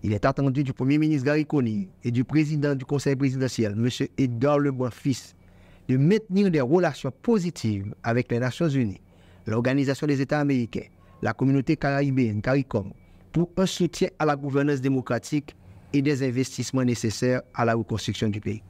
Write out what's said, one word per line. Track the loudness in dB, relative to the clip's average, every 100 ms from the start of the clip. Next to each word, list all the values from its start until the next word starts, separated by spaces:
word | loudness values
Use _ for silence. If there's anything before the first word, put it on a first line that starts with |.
Il | 0
est | 0 0
attendu | 2 0 0
du | -2
Premier | -2 2 2
ministre | 2 2 2
Gary | 0 0
Conille | 0 0 -2 -6 -6
et | -4
du | -2
président | 0 0 2 0 0 -2
du | -2
Conseil | -2 0 0
présidentiel, | 0 0 -2 0 -2 0
monsieur | -2 -2 -6 0
Edgar | -2 2 2 2
Lebon | 2 -2 -6
Fils, | -4 -4 -4 -6 -20 -20 -20 -20 -20 0
de | 4
maintenir | 4 4 2 2 2
des | 2
relations | 2 2 2 -2 -8
positives | -6 0 0 0 -4 -4 -2 -6 -8
avec | -2 0 0
les | -2
Nations | -2 -2 0
Unies, | 0 -2 -4 -18 -20 -20 -14 -4
l'Organisation | -2 0 0 0 0 0
des | 0
États | 0 0
américains, | 2 0 0 -6 -12 -20 -20 -6
la | -6
communauté | 0 2 2 2 0
caribéenne, | 0 0 0 2 0 0
caricom, | 0 0 0 -4 -4 -12 -20 -20 -6
pour | -2 0 0
un | -2
soutien | 0 -2 0 -4 0
à | 0
la | 0
gouvernance | 0 0 2 0
démocratique | 0 -2 0 -4 -2 -4 -4 -20 -20 -20 -2
et | 0
des | 0 0 0
investissements | -2 -4 -4 -4 0
nécessaires | 0 0 -2 -2 0 0 -4 -2
à | 0
la |
reconstruction | 0 -2 -4 -4 -2 -2
du | -2
pays. | -6 -8 -10